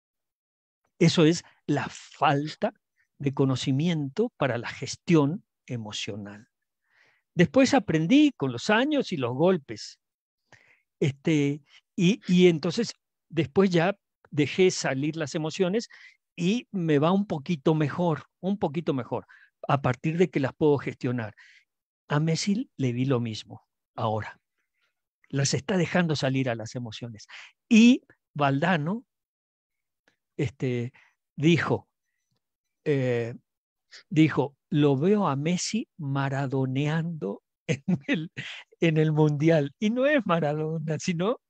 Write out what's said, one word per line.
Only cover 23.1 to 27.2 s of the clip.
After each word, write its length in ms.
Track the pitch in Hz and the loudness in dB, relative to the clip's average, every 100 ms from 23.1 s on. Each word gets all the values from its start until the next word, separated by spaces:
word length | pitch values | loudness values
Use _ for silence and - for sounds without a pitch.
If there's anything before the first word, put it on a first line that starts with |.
| 120 | 0
mismo 480 | 117 107 110 113 _ _ _ - | -2 -8 -14 -20 _ _ _ -6
ahora. 440 | 113 107 - - _ _ _ _ _ _ _ _ - | -4 -4 -6 -16 _ _ _ _ _ _ _ _ -8
Las 240 | 139 135 | -4 -2
está 240 | 143 - 143 | -4 -2 -2
dejando 380 | - 180 165 143 | 0 0 0 -2
salir 340 | 135 131 127 | -2 -2 -2
a 60 | 117 | -4
las 180 | 110 127 | -8 -10
emociones. 520 | 117 - 120 104 | -12 -12 -14 -16